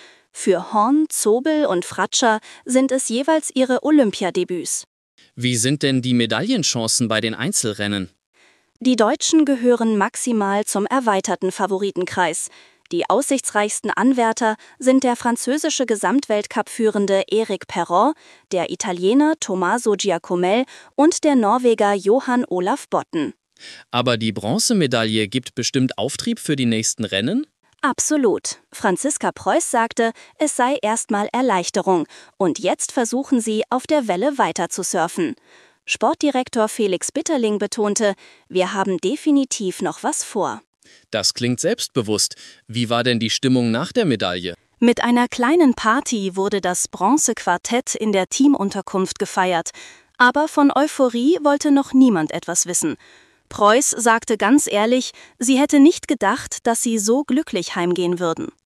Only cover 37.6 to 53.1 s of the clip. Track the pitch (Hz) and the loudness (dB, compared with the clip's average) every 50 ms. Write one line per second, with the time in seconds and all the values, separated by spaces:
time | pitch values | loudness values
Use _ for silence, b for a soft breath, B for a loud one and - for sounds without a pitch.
37.6 | 208 202 - - 208 208 202 - 226 202 190 b b b b b b - 180 185 | -2 -4 -2 -2 -2 0 0 2 2 0 0 b b b b b b -4 -2 0
38.6 | 180 185 202 196 190 190 185 165 - 185 269 302 - 311 285 277 269 - - - | 0 0 0 -2 -2 0 -2 -2 -2 -2 -2 -2 0 2 2 2 2 0 -2 -4
39.6 | 214 185 170 - 185 165 165 - - 233 311 - - - - 214 175 139 110 110 | -4 -4 -4 -4 -4 -4 -4 -4 -4 -4 -4 -4 -6 -6 -4 -4 -4 -4 -4 -8
40.6 | - _ _ b b b b b b _ - 107 95 - - - 120 120 123 - | -12 _ _ b b b b b b _ -4 -2 -2 -2 -2 -2 -2 -2 0 0
41.6 | - 170 226 - - - - 131 107 101 107 98 - - B B B B B B | 0 -2 -2 -2 -4 -4 -4 -2 0 0 0 0 -2 -2 B B B B B B
42.6 | B - 110 120 120 110 117 120 120 127 120 113 113 110 - - - 131 127 127 | B -8 -4 -4 -2 0 0 0 2 2 0 0 0 -2 -2 0 2 2 4 4
43.6 | 120 117 113 120 156 196 - 247 226 165 123 98 101 92 90 92 87 90 85 - | 4 2 0 -2 -2 -2 -2 0 0 2 0 0 -2 -2 -4 -4 -6 -8 -10 -12
44.6 | _ _ _ _ 233 240 233 - - 233 240 240 240 240 - - 240 240 311 359 | _ _ _ _ 2 2 2 2 0 0 2 2 0 0 -2 -2 0 2 4 6
45.6 | 330 262 233 - - 220 233 269 285 - 254 214 196 190 180 190 190 202 208 196 | 6 4 4 2 2 0 0 0 0 -2 -4 -4 -4 -4 -2 -2 -2 -2 -2 -2
46.6 | 175 180 180 - - - - - 190 202 262 233 - - 220 - - - 175 180 | -2 -2 -2 -2 -4 -6 -4 -2 0 2 2 2 2 0 -2 -2 -2 -2 -2 -2
47.6 | - - 233 247 - - - - 220 214 202 190 185 - - - 269 285 285 - | -2 -2 -2 -2 -2 -4 -6 -4 -2 0 0 0 0 0 0 2 4 4 4 4
48.6 | 196 196 - 202 185 - - 190 190 - - - 202 - - - 185 185 180 165 | 0 -2 -4 -6 -6 -4 -2 -2 -2 -2 -2 -4 -6 -4 -2 0 0 0 0 -2
49.6 | 170 - B B B B B B B B B - 247 247 247 285 302 320 - 311 | -4 -6 B B B B B B B B B 2 2 4 4 2 0 0 2 2
50.6 | 285 285 - 262 285 - - - 262 247 233 240 240 285 359 349 294 294 285 285 | 2 4 4 2 0 0 2 2 0 2 2 2 2 2 2 2 2 2 0 2
51.6 | - 302 285 277 269 - - 262 262 254 208 170 156 151 - 165 - - 175 - | 2 2 2 2 2 2 4 6 6 6 6 2 0 -2 -4 -6 -6 -4 -4 -2
52.6 | - 180 175 - - 156 113 b b b | -2 -2 -2 -2 -2 -2 -4 b b b